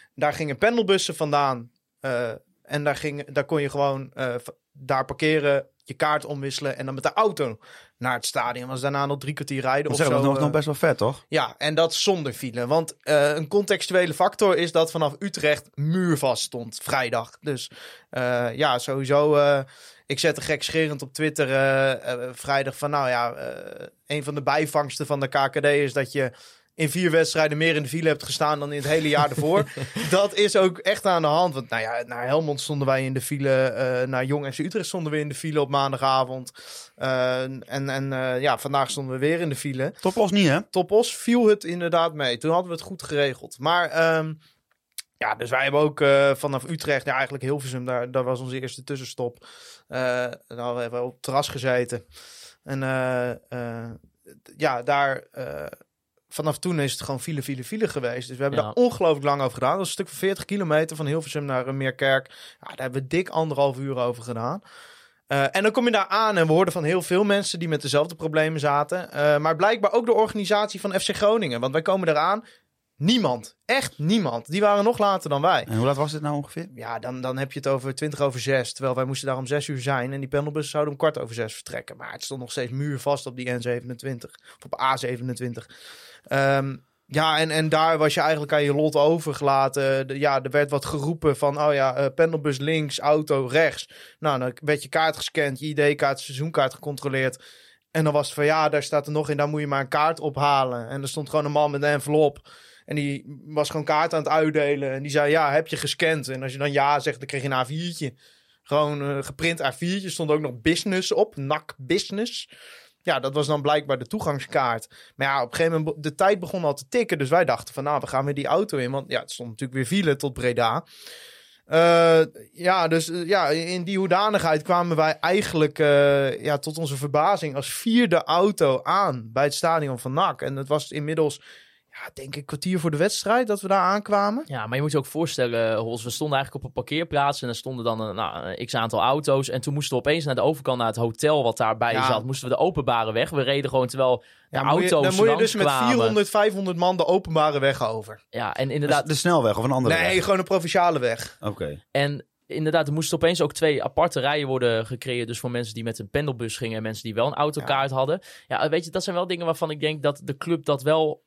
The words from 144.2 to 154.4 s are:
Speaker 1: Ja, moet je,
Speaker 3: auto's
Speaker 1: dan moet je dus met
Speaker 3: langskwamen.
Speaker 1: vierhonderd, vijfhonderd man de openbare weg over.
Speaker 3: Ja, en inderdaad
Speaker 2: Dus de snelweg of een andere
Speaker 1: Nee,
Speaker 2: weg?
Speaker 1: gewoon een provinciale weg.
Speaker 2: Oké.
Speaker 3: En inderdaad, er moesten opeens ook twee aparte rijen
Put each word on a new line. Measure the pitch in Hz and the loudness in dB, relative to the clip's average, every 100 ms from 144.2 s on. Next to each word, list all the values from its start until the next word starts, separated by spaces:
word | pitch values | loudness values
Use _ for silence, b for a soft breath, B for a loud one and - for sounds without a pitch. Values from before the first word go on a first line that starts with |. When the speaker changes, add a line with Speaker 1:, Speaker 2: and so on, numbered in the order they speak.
| b b b - | b b b -2
Speaker 1:
Ja, | |
moet | 117 | 2
je, | 160 | 2
Speaker 3:
auto's | 180 165 139 185 | 4 4 4 4
Speaker 1:
dan | 226 | 4
moet | 220 | 4
je | |
dus | 220 214 | 2 2
met | 165 | 2
Speaker 3:
langskwamen. | 135 240 240 | 4 4 4
Speaker 1:
vierhonderd, | 226 214 202 | 4 2 2
vijfhonderd | 214 214 196 185 175 | 2 2 0 -4 2
man | 180 185 | 2 2
de | 165 | 2
openbare | 185 185 160 151 143 | 2 2 2 2 4
weg | 135 131 117 | 2 2 -2
over. | 113 107 110 _ | -4 -10 -18 _
Speaker 3:
Ja, | 113 107 | -6 -4
en | - 135 | -2 -2
inderdaad | 147 143 147 139 | 0 2 2 2
Speaker 2:
Dus | |
de | 147 | 0
snelweg | 175 170 113 104 | 4 4 4 2
of | |
een | 123 | 0
andere | 131 120 - | 2 2 2
Speaker 1:
Nee, | 170 185 | 2 2
Speaker 2:
weg? | |
Speaker 1:
gewoon | 190 190 | 2 0
een | 185 | 2
provinciale | 190 165 190 175 156 | 0 2 4 4 2
weg. | 123 113 - - | 0 -2 -8 -8
Speaker 2:
Oké. | 107 101 76 73 _ | -8 -6 -8 -8 _
Speaker 3:
En | 139 143 143 - _ _ | 0 0 -2 -12 _ _
inderdaad, | - 156 165 143 | -2 0 2 2
er | |
moesten | 151 156 170 | -2 -2 2
opeens | 165 175 | 2 2
ook | 147 | 0
twee | - 160 143 | 2 2 2
aparte | - - 170 143 | -2 0 0 0
rijen | 135 151 | 0 0